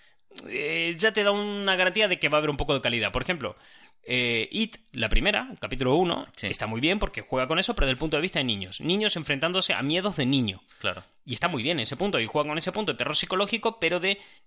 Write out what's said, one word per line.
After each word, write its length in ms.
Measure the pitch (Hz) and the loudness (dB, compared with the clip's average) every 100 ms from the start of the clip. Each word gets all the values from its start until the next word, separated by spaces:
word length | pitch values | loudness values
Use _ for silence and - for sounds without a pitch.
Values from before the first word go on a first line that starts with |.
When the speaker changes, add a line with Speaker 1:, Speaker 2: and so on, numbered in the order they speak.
| - _ _ - - | -20 _ _ -18 -8
Speaker 1:
eh, 440 | 127 151 165 165 165 | -6 -2 -2 -2 2
ya 160 | 220 | 2
te 100 | 208 | 4
da 80 | 202 | 2
una 440 | 202 208 202 196 185 | 2 0 -2 0 2
garantía 300 | 185 190 208 | 2 4 2
de 100 | 170 | 2
que 80 | 151 | 2
va 100 | 151 | 2
a 20 | |
haber 100 | 151 | 2
un 80 | 139 | 0
poco 160 | 147 | 2
de 80 | 139 | 2
calidad. 300 | 120 117 104 | 2 0 0
Por 80 | 127 | 0
ejemplo, 340 | 127 175 113 - - - - _ | -2 -2 -4 -8 -20 -20 -20 _
eh, 460 | - 123 120 117 - | -4 0 2 0 -2
It, 260 | - 220 - _ | -2 -4 -6 _
la 160 | 120 110 | -6 2
primera, 420 | - 185 202 143 185 | 4 4 2 -2 -8
capítulo 340 | 104 127 127 151 | -6 0 4 4
uno, 300 | 180 - - - | 4 0 -6 -8
Speaker 2:
Sí. 120 | 101 | -6
Speaker 1:
está 200 | - 110 | -4 -4
muy 140 | 113 | -2
bien 180 | 151 202 | 0 0
porque 220 | 202 - | -2 -4
juega 260 | - 131 127 | -4 -2 0
con 100 | 160 | 0
eso, 140 | 185 - | 0 2
pero 100 | 135 | 2
desde 80 | |
el 60 | 127 | 2
punto 180 | 156 147 | 0 0
de 40 | |
vista 180 | 180 165 | 0 0
de 60 | 127 | 0
niños. 360 | 101 92 - | -2 -4 -6
Niños 340 | 139 196 214 175 | 0 2 0 -2
enfrentándose 580 | 151 139 165 185 180 | -2 0 0 0 0
a 80 | 107 | 0
miedos 340 | 139 170 202 185 | 0 0 0 0
de 80 | 127 | 2
niño. 360 | 139 110 87 _ - | 2 2 -2 _ -8
Speaker 2:
Claro. 240 | 101 90 - _ - | -6 -6 -10 _ -10
Speaker 1:
Y 100 | 113 | -2
está 120 | 175 | 0
muy 140 | 147 | 0
bien 160 | 123 117 | -2 -2
ese 160 | 110 139 | -2 -2
punto, 240 | 202 147 | 0 0
y 60 | 110 | 0
juega 240 | 151 147 | 0 0
con 80 | 156 | -2
ese 140 | 185 | -4
punto 200 | 202 190 | -4 -4
de 40 | 123 | -2
terror 180 | 120 151 | -2 -2
psicológico, 640 | - 190 202 226 226 220 | 0 0 0 0 -2 0
pero 200 | 165 175 | 0 2
de 200 | 180 196 - - | 0 -2 -6 -20